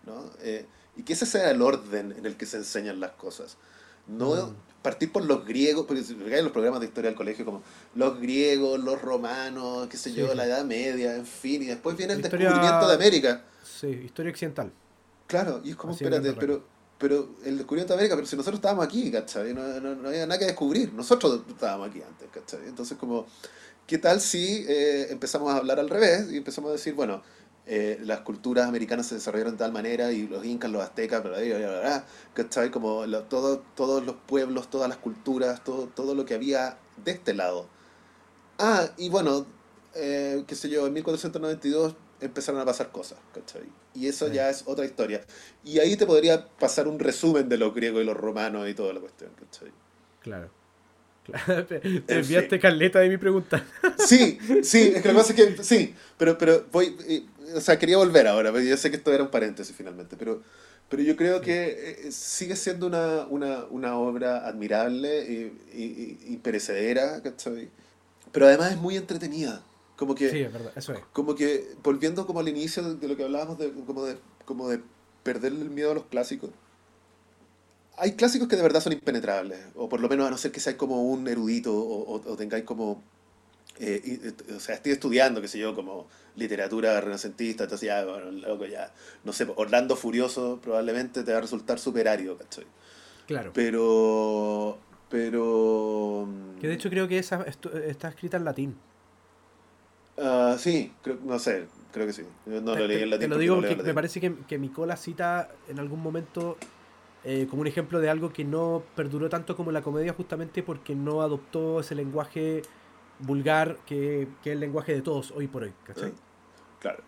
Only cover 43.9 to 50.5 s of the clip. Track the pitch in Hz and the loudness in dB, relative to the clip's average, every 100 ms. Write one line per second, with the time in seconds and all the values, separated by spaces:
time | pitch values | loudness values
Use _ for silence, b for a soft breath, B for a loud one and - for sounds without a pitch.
43.9 | 131 131 139 151 139 135 139 - 139 135 | -6 -6 -2 -2 2 0 0 -4 -4 -4
44.9 | - 107 104 - B B B 147 151 160 | -2 -4 -4 -10 B B B 0 4 4
45.9 | 208 202 156 165 160 - - 131 - 147 | 4 6 8 8 4 2 0 0 2 0
46.9 | 151 135 123 165 147 131 120 110 117 117 | 0 0 4 4 4 4 2 2 2 0
47.9 | 110 110 104 107 104 107 104 101 101 98 | 2 0 0 -2 -2 -2 -2 -6 -4 -4
48.9 | 92 92 _ 90 90 - - 87 _ _ | -4 -12 _ -20 -20 -20 -20 -20 _ _
49.9 | _ _ _ 117 95 85 | _ _ _ -12 -10 -12